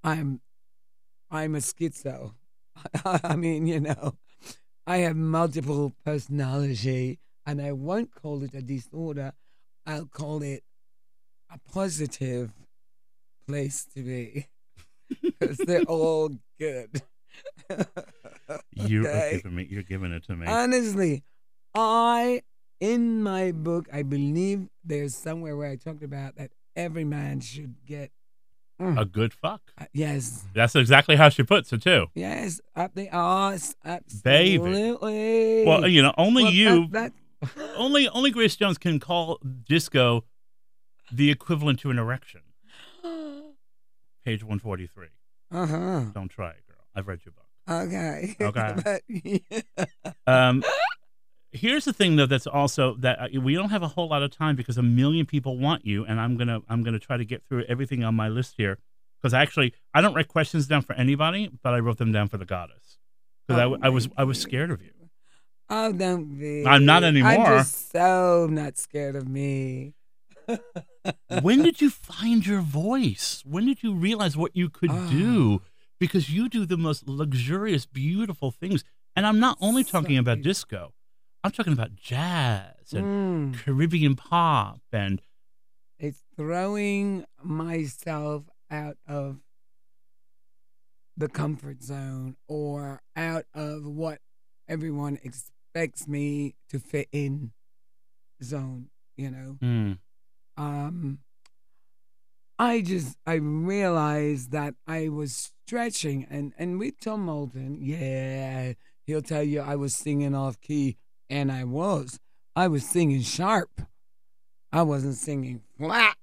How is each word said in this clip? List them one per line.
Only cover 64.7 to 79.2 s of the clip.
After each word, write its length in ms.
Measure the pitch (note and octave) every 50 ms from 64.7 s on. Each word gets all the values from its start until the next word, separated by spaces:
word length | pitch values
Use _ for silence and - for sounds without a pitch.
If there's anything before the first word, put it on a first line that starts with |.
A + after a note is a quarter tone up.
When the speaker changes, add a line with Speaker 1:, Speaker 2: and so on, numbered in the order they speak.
Speaker 2:
of 120 | D3+ -
you. 80 | F2+ D#2 - - - - - - - - - - - - - - - -
Speaker 1:
Oh, 220 | G#3+ G#3+ - A3
don't 460 | G3+ F3 F#3+ F#3 F3+ F3 D#3 D3+ C#3+ C#3
be. 280 | D3 D3+ D3 D3 C#3+
Speaker 2:
I'm 180 | C#3 C#3 C#3+ C#3+
not 200 | C#3+ D#3 F3 F3
Speaker 1:
I'm 120 | E3+ D3+
Speaker 2:
anymore. 300 | C#3 B2+ - - A3 A#3
Speaker 1:
just 440 | - C3+ C3 C3+ - - - - -
so 540 | - E3+ F3 F#3 F#3 F3+ F3+ F3+ F3 E3+ E3+ D#3
not 260 | D#3 D3+ D3+ C#3+ - -
scared 380 | - - - D3 C#3+ C#3 C3+
of 120 | C#3 C3 C3
me. 640 | C3 C#3 C#3 C#3 C#3 C3+ C3+ C3 C3 C3 C3 C#3+ - - - - - - - - - - - -
<laughs> 100 | A#3+ A#3 - - - F3+ - - - - - F#3+ - - - - - F#3
Speaker 2:
When 200 | C3+ F3 A#3 C4+
did 180 | D#4 E4+ E4 -
you 80 | D4+ C#4+
find 560 | - - - - - - G3 A#3 A#3 A3+ F3
your 140 | F#3+ G#3 G3
voice? 800 | F3+ D3+ C3+ D3 E3 G#3 B3 C4+ B3 C#3+ G2 - - - - - -
When 220 | C3+ D3 F3+ G#3+
did 160 | C4 C4+ -
you 100 | - A3+ G3+
realize 420 | F3 E3 G3 A3+ G#3+ G#3 F3 C#3 D3+
what 180 | E3+ - -
you 120 | F3+ F3+ E3+
could 200 | - - - E3
Speaker 1:
Ah. 180 | C3+ A#2 F3+ E3+
Speaker 2:
do? 500 | C3 D3 F#3+ A#3 B3 G#3 C#3 G#2+ G#2 F#2+ - - - - - - - -
Because 300 | F3+ E3 - F#3+ D3 C3
you 180 | D3+ F#3+ A#3 B3
do 160 | - A#3 G3+
the 120 | D#3+ F#3 E3+
most 280 | E3 D#3+ D3+ - - C3+
luxurious, 760 | C3+ C#3 D3 D3 C3+ B2 A#2+ B2+ D#3+ F#3+ G#3 A3 F#3 C#3+ A#2+
beautiful 640 | - - C3+ C3 D3+ F3 G3+ A3+ G#3 F#3 - - C3
things. 340 | - - - F#3 G3 C#3+ - - - - - - -
And 120 | -